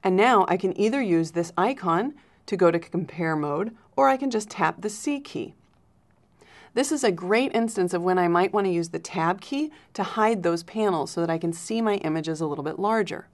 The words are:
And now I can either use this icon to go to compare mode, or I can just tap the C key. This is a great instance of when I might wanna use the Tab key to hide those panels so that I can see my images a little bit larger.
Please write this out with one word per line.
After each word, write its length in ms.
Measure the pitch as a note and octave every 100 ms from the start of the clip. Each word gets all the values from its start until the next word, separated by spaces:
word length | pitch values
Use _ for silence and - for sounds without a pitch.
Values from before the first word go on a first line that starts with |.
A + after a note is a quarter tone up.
And 140 | G3 F#3
now 280 | A3+ A3+ F#3
I 80 | F3
can 200 | F#3 -
either 240 | G#3+ C#4
use 300 | A3+ E3+ D#3+
this 220 | E3+ E3+ -
icon 580 | G3 C4+ F3+ E3 B3 D4 _ _ -
to 100 | F#3+
go 160 | F3
to 80 | E3+
compare 560 | E3 E3+ E3 - E3 D#3
mode, 400 | D3 D3 G#3+ - _
or 140 | - C4+
I 80 | C4
can 120 | C4+
just 220 | A3+ G#3
tap 300 | - D#3+ D#3+
the 100 | G#3
C 300 | G#3 - C#4+
key. 340 | C#4+ - A2 - _ _ _ _ _ _ _ _ - - -
This 160 | - C4+
is 140 | D4+
a 80 | A#3+
great 420 | E3+ F3+ G#3+ C4+
instance 400 | A#3 A#3 G#3+ F3+
of 80 | F3+
when 160 | F3+ F#3
I 80 | F3
might 260 | F3 F#3+
wanna 180 | G#3 G3
use 180 | E3+ E3+
the 100 | E3
Tab 420 | - G3 E3 F#3+
key 300 | - C#4 D4+ - _
to 80 | -
hide 400 | F#3+ - G#3+ A3+
those 220 | E3+ E3+
panels 480 | E3+ A3 G#3 E3+ E3+
so 80 | -
that 100 | E3+
I 80 | E3
can 140 | E3+
see 280 | E3+ - A3+
my 180 | A3 G3+
images 420 | D#3 D#3+ D#3+ D#3
a 80 | D#3+
little 160 | D3
bit 160 | D3 D#3+
larger. 480 | G3+ A3+ F#3 - -